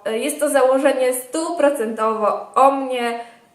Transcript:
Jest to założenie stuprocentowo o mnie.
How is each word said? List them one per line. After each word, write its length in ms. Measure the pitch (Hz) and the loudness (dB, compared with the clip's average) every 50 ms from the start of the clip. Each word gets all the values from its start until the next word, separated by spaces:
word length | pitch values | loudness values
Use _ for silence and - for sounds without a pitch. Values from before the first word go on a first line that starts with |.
| - - 220 | -8 -6 -4
Jest 280 | 226 254 285 - - | -4 -4 -4 -4 -2
to 100 | 285 285 | -2 0
założenie 640 | 269 277 254 262 269 269 285 285 262 254 254 254 254 | 2 4 4 4 4 4 2 2 2 2 0 0 -2
stuprocentowo 1400 | - - - - 320 320 339 339 339 277 285 285 - 226 220 226 220 220 220 220 214 220 202 - - - - - | -4 -8 -6 -6 -6 -4 -4 -2 2 2 2 2 0 -4 -4 -4 -2 -2 -2 0 0 0 -2 -2 -2 -8 -4 2
o 160 | - 262 277 | 4 4 4
mnie. 500 | 277 277 269 254 254 247 240 233 233 233 233 - - _ _ _ _ | 4 2 -4 -4 -4 -4 -4 -4 -6 -6 -10 -14 -20 _ _ _ _